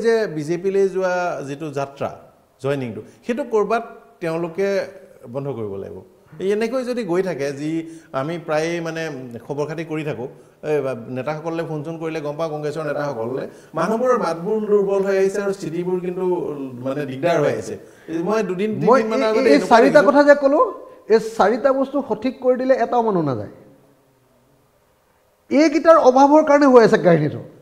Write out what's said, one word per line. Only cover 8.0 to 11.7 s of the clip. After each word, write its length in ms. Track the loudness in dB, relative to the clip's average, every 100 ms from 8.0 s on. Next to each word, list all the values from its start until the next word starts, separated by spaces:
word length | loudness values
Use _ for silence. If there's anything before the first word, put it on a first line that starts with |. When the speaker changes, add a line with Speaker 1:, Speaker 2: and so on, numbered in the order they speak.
| -10
Speaker 1:
আমি 220 | -6 -6 -8 -4
প্ৰায়ে 240 | -2 -2 -4
মানে 200 | -6 -8 -8 -10 -12 -14 -8
খবৰ 180 | -6 -6
খাতি 140 | -8 -8
কৰি 120 | -6 -6
থাকোঁ, 180 | -8 -10 -14 _ _
এই 140 | -4 -2
বা 100 | -2 -6 -8 -8
নেতাসকললৈ 480 | -8 -8 -6 -6
ফোন 100 | -6